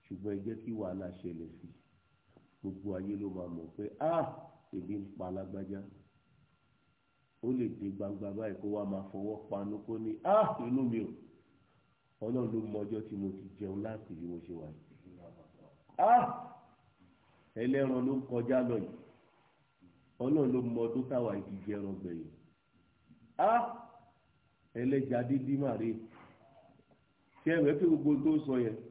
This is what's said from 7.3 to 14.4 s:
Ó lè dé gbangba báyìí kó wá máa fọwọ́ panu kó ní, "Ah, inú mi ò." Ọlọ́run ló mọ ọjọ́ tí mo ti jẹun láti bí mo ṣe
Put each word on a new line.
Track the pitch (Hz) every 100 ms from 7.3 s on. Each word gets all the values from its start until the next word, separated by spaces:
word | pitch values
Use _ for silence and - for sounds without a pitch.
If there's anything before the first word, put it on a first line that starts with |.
| _
Ó | 117
lè | 131 110
dé | - 101
gbangba | 98 101 98 104
báyìí | 101 110 92
kó | 104
wá | 104
máa | 101 95
fọwọ́ | 98 98 101 107 -
panu | 101 101 104
kó | - 113
ní, | 110 -
"Ah, | - 208 208 -
inú | 117 131
mi | 123 113
ò." | 98 - - - _ _ _ _ _ _ _ _
Ọlọ́run | 110 127 113
ló | 110
mọ | 107 104
ọjọ́ | 101 110
tí | 110 104
mo | 98
ti | 95 95
jẹun | 95 104 98
láti | 110 110 107
bí | 82 87
mo |
ṣe | 87